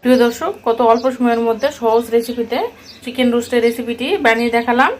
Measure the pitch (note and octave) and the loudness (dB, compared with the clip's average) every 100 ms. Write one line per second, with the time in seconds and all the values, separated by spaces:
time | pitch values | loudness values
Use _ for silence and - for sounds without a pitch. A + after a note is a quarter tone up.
0 | B3 B3+ A#3+ A#3 E4+ G#4 - A3+ A#3+ A#3 | 4 4 2 0 -8 -6 -4 0 2 4
1 | B3+ B3+ A#3+ A#3 A#3 A3 C4+ D4 A#3 A3 | 0 0 0 0 0 0 -4 -2 0 0
2 | A#3 A#3 A#3 A#3+ A3+ B3+ A#4 - - - | 2 -2 -2 -6 -4 -4 -6 -10 -20 -16
3 | - B3+ B3 A#3+ A#3 A#3+ A#3+ A#3 A#3 A#3 | -12 -2 0 0 0 0 0 -2 -6 -6
4 | C4 G4 B3 A3+ A#3+ A#3 A#3+ A#3+ D4 C5 | -2 0 2 2 0 0 0 2 0 -2